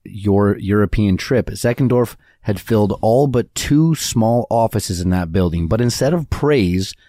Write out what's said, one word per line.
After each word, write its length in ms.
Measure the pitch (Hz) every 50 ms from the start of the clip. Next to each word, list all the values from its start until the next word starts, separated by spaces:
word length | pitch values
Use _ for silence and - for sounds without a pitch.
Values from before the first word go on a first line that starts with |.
| -
Euro-, 540 | - - 101 98 101 98 101 101 101 101 -
European 560 | - 95 101 104 104 95 - 110 104 101 95
trip, 320 | 92 - - 135 113 95 -
Zeckendorf 680 | 101 - - 120 120 - 135 120 123 123 120 - - - _ _ _ _
had 180 | - - 101 92
filled 400 | - - 117 107 104 95 - -
all 260 | - 110 117 131 147
but 260 | 139 123 120 110 - _
two 400 | - - - 143 151 160 165 160
small 500 | - - - - 117 110 113 120 120 113 -
offices 500 | 113 117 113 110 - 107 - - 92 85
in 100 | 90 92
that 200 | 92 90 87 82
building. 360 | 82 95 90 85 80 85 85 80
But 100 | 110 110
instead 340 | 120 120 117 - 127 139 175
of 160 | 175 147 -
praise, 640 | - - 139 147 151 131 95 87 87 92 95 - - - _